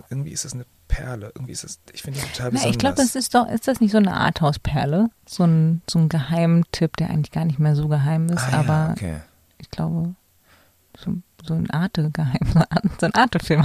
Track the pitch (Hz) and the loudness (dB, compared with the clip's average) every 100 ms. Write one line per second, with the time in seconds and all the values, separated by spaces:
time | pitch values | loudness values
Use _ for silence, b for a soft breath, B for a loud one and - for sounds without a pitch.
0 | - 135 151 - - 127 123 _ - - | -10 -8 -8 -8 -10 -10 -14 _ -6 -4
1 | 127 120 101 - 127 - - - - - | -4 -10 -12 -12 -12 -12 -14 -18 -20 -16
2 | - 139 131 - 123 254 - - 277 277 | -10 -8 -8 -6 -4 -2 0 0 2 2
3 | 254 262 247 247 233 226 - 247 214 214 | 2 0 0 2 2 0 -2 2 2 4
4 | 196 - - - 151 151 - 143 127 165 | 4 2 0 2 0 0 -2 -2 0 2
5 | 226 - - - 175 160 160 165 - 170 | 0 -2 -8 0 4 4 4 2 0 2
6 | 160 160 135 165 165 170 170 - 160 - | 2 2 0 0 4 4 2 0 -2 -2
7 | 160 160 147 156 165 143 151 147 151 151 | -2 -2 -2 -2 -2 0 2 2 2 0
8 | 139 160 165 170 127 131 151 156 156 - | 2 0 0 -2 0 0 2 2 0 -2
9 | 92 78 - _ _ - - - 160 165 | -6 -8 -12 _ _ -20 -14 -6 -4 -2
10 | 165 185 _ _ b b b b _ - | -4 -8 _ _ b b b b _ -12
11 | - 175 - _ 160 160 165 151 180 - | -8 -8 -10 _ -6 -4 -4 -4 -4 -2
12 | 156 156 151 123 - 165 - - - - | -2 -2 -2 -2 2 4 2 2 -2 -2
13 | 170 - 247 170 - 156 | 0 2 2 2 0 2